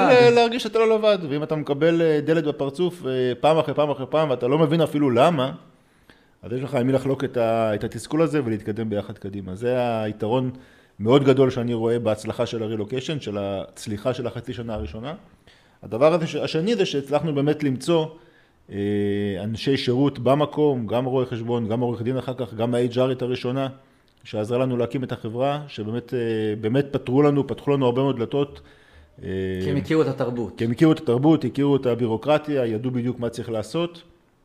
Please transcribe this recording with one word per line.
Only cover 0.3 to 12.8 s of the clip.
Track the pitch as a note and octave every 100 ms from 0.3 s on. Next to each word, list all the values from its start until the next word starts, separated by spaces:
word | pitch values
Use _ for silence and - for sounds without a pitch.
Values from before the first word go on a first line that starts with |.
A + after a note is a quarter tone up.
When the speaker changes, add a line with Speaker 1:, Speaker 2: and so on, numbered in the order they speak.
| A#3+ A#3 A#3+
Speaker 1:
שאתה | A3 A3
לא | A3+ A3
לבד. | G#3+ G3+ D#3+
ואם | D3
אתה | D3+ D#3
מקבל, | C#3+ C#3 D#3+ E3+
אה, | E3 D3+
דלת | D3 E3
בפרצוף, | D3 C#3+ C#3 C#3 F3+ F3 C3
אה, | C3 B2+ B2
פעם | C#3+ D#3+
אחרי | D3+
פעם | C3+ D3
אחרי | C3+ C3
פעם, | D3+ D#3
ואתה | B2 B2+
לא | D3
מבין | D#3 E3
אפילו | D3+ D3 C#3+
למה, | A#2 D#3 D#3 C3 E3 - _ _ _ _ _ _ _
אז | F#2
יש | B2+
לך | C3+ C3+
עם | B2+
מי |
לחלוק | C3 C#3 C3
את | C3+ C3
ה-, | A2+ A2+ A2 G#2
את |
התסכול | A2+ A2+ - D3+
הזה | D#3+ D3+ A#2
ולהתקדם | G#2+ G#2+ G#2+ A2
ביחד | G#2 - G#2+
קדימה. | G2 G2 F#2+ F#2
זה | A#2+ B2+ A#2+ A2+
היתרון | G#2+ G#2+ A2 B2+ B2+ B2+ - - _ -
מאוד | G#2+ C#3
גדול | C3+ C3+ C3
שאני | B2 A#2+
רואה | A#2 A2+ A#2+
בהצלחה | A2 G#2 G#2+ G#2 A#2+
של | A#2
הרילוקיישן, | A2 A2